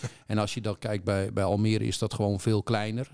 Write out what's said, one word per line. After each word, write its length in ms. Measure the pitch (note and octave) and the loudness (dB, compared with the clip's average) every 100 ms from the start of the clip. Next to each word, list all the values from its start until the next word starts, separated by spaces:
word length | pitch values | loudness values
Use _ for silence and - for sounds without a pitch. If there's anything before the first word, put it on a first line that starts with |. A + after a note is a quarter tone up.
| - - - | -10 -10 -4
En 120 | G#2+ | -2
als 160 | G#2 | 0
je 60 | B2 | -2
dan 180 | G#2+ G2 | -4 -4
kijkt 260 | A2 G#2+ | -4 -2
bij, 280 | F#2 G2 G2 | 0 0 0
bij 120 | G#2 | 0
Almere 400 | F#2+ G#2 A2 G#2+ | 2 4 4 2
is 140 | A2 - | 0 0
dat 160 | G#2+ | -2
gewoon 260 | - G#2 G2 | 0 0 2
veel 220 | A2+ G#2 | 2 0
kleiner. 480 | - A2 G#2+ A2+ C3 | 2 -2 -2 -4 -6